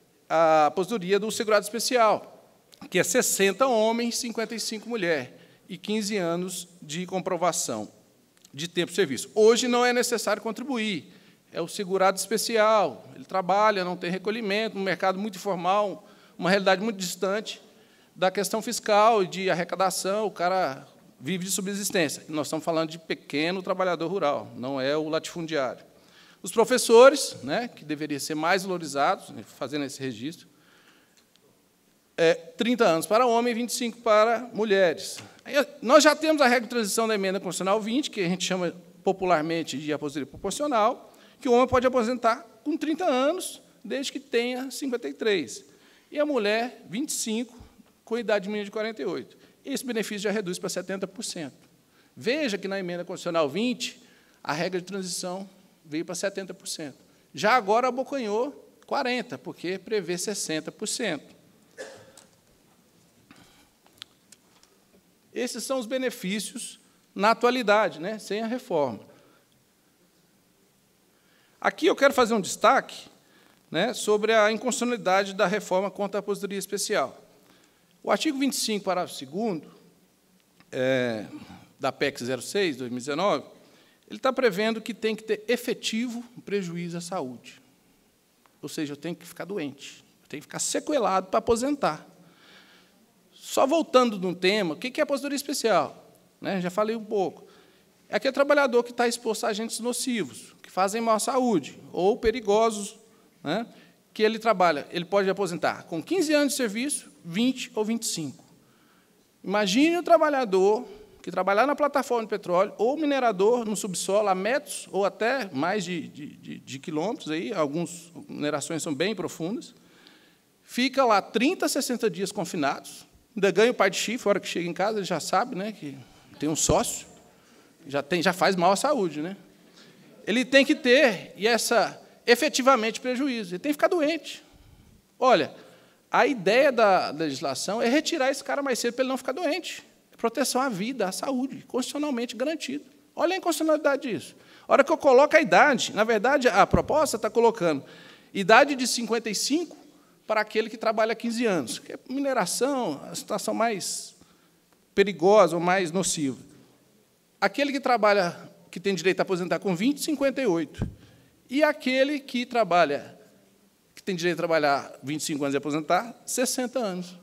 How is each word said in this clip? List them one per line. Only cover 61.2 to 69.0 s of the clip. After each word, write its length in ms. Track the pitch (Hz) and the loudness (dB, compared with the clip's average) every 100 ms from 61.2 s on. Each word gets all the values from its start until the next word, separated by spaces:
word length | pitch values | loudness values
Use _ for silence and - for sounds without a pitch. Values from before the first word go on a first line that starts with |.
| - - _ _ _ - - - - - - _ _ _ _ _ _ _ _ _ _ - - _ _ _ _ _ - _ _ - _ _ _ _ _ _ _ _ _ | -10 -20 _ _ _ -18 -18 -18 -20 -20 -20 _ _ _ _ _ _ _ _ _ _ -20 -20 _ _ _ _ _ -20 _ _ -20 _ _ _ _ _ _ _ _ _
Esses 300 | - 240 247 | -8 -6 -6
são 160 | - 269 | -4 -4
os 60 | 214 | -4
benefícios 920 | 262 254 - 185 208 185 240 - - _ _ _ | -4 -4 -4 -6 -4 -6 -10 -14 -16 _ _ _
na 180 | - 208 | 0 2
atualidade, 680 | 226 240 254 208 208 202 151 | 4 2 2 4 4 4 -2
né, 180 | 170 220 | -8 -8
sem 220 | - 202 | -6 -6
a 60 | 226 | -4
reforma. 540 | 247 - 165 139 104 | -6 -4 -2 0 -4